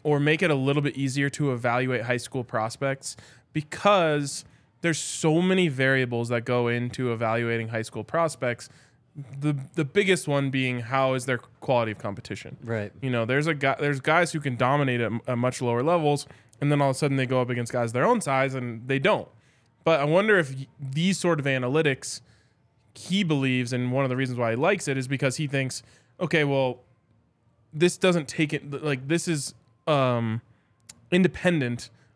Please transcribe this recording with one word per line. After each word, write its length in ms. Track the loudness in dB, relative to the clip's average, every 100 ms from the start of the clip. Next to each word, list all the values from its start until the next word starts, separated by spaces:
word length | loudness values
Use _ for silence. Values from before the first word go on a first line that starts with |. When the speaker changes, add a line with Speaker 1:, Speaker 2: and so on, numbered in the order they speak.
Speaker 1:
or 160 | 0 2
make 220 | 2 2
it 100 | 2
a 40 | 2
little 260 | 2 2
bit 140 | 0 -2
easier 340 | -4 0 -2
to 200 | 0 -2
evaluate 520 | 0 0 0 0 -2
high 140 | -2 -4
school 260 | -4 -8
prospects? 720 | -4 -2 -2 -4 -4 -4 -8 -14 -20 -20 _
Because 920 | -8 -8 0 4 4 4 0 -2 -8 -14 -20 _ _
there's 180 | -2 -2
so 420 | -4 -2 2 4
many 260 | 4 4 2
variables 600 | 2 2 2 0 -2 -2
that 160 | -2 0
go 220 | 0 2
into 440 | 0 -4 -4 -4
evaluating 580 | 0 0 0 0 -2 -4
high 120 | -6
school 220 | -6 -10
prospects. 680 | -4 -2 -2 -2 -4 -4 -10 -20 _ _ _ -18 -14 -4
The, 180 | -2 -2 -4
the 100 | -4
biggest 440 | 0 2 2 2 0
one 220 | 0 0
being, 300 | 0 -2 -2
how 340 | -2 2 2 0
is 100 | -2
their 140 | -4
quality 520 | -4 -10 0 2 2
of 60 | -4
competition? 580 | -8 -10 -10 -10 -12 -14
Speaker 2:
Right. 300 | -6 -4 -6 -6
Speaker 1:
You 80 | -4
know, 160 | -2 2
there's 220 | 0 0
a 60 |
guy, 220 | 0 0 0
there's 200 | -2 0
guys 320 | 2 2 2
who 80 | -2
can 160 | -4 0
dominate 460 | 2 4 2 0
at 60 | 0
m-, 100 | -2 -2
at 100 | 0
much 240 | 0 0
lower 220 | -2 0
levels, 420 | 2 2 2 0 -4 -18 _ -4
and 100 | 0
then 100 | 2
all 100 | 2
of 40 | 0
a 40 |
sudden 180 | 0 0
they 80 | 0
go 160 | 0
up 80 | 0
against 240 | -2 -2
guys 180 | -2 -2
their 140 | 0 2
own 160 | 2
size 320 | 0 0 0
and 340 | -2 -6 -8 -2
they 120 | 2
don't. 280 | 2 2 -2 _ _ _ _ _
But 160 | 2 2
I 40 | 4
wonder 320 | 4 4 4
if 180 | 2 -6
y-, 120 | -12 -12
these 380 | -6 0 0 2
sort 200 | 0 0
of 60 | 0
analytics, 760 | 0 0 2 2 0 -6 -12 _ _ _ _ _ _ _ -16
he 280 | -2 0
believes, 500 | 2 2 2 0 0
and 180 | -2 0
one 140 | 0 0
of 40 |
the 60 | 0
reasons 220 | -2 0
why 140 | 0
he 40 | 2
likes 320 | 0 0 -2
it 100 | -4
is 100 | -2
because 280 | -2 -2 -2
he 100 | -2
thinks, 360 | -2 -4 -6 -14 _ _ -8
"Okay, 220 | 0 0 2
well, 340 | 2 0 -4 _ _ _ _ _ _ _ _ _
this 240 | 0 0 4
doesn't 300 | 2 2 -2
take 260 | -2 -2
it, 300 | -2 -6 -6
like, 240 | -2 -2 0
this 200 | -2 0
is, 260 | -4 -4 -14 _ _ 0
um, 540 | 2 2 2 0 -4 -8 _ _ _ -20 -16 0
independent 800 | 4 4 2 0 0 -2 -6 -10 _ _